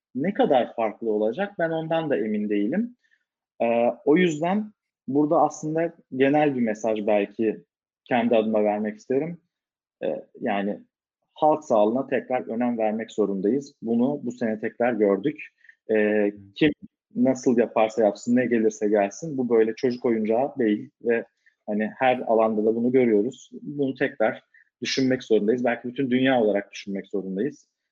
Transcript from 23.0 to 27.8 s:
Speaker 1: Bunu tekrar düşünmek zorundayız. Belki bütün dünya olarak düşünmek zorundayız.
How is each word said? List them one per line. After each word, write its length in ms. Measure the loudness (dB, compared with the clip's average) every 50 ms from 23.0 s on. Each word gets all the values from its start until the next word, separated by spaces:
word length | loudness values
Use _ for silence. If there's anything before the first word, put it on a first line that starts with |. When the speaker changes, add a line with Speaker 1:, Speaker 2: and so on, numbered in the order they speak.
| 4 4 4 2 2 0 -4 -10 -20 _ -20 -16
Speaker 1:
Bunu 320 | -14 -12 -6 -4 -4 -4 -2
tekrar 480 | -2 -4 -4 -2 _ -2 -2 -2 -4 _ _ _ _ _ _ _ _
düşünmek 400 | -8 -4 -2 0 0 0 0 -2 0
zorundayız. 400 | 2 2 2 4 2 0 0 0
Belki 240 | -2 -2 -2 -6 -10
bütün 220 | -6 -4 -2 0
dünya 300 | 0 2 2 2 2 4
olarak 300 | 2 2 2 0 -4 -6
düşünmek 340 | -16 -16 -10 -8 -8 -10 -8
zorundayız. 640 | -6 -8 -6 -6 -6 -4 -4 -4 -4 -6 -10 _ _ _ _